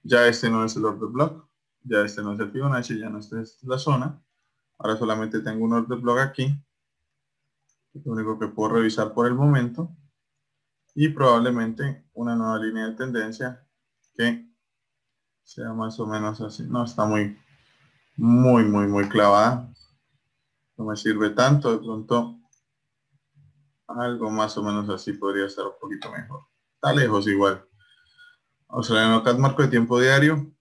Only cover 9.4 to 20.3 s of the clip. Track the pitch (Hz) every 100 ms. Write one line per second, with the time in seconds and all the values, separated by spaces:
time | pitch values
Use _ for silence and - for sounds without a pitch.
9.4 | 147 139 120 - 139 - _ _ _ _
10.4 | _ _ _ _ _ 143 151 143 131 117
11.4 | 120 120 113 113 139 139 _ - 120 117
12.4 | 113 110 110 113 110 113 131 120 110 113
13.4 | 127 127 _ _ _ _ _ - 233 233
14.4 | - _ _ _ _ _ _ _ _ _
15.4 | _ - 117 110 113 110 107 107 107 110
16.4 | 107 - 117 120 117 - 110 107 101 -
17.4 | _ _ _ _ _ _ _ - 113 120
18.4 | 127 120 107 101 101 101 101 107 104 101
19.4 | 113 123 - - _ _ _ _ _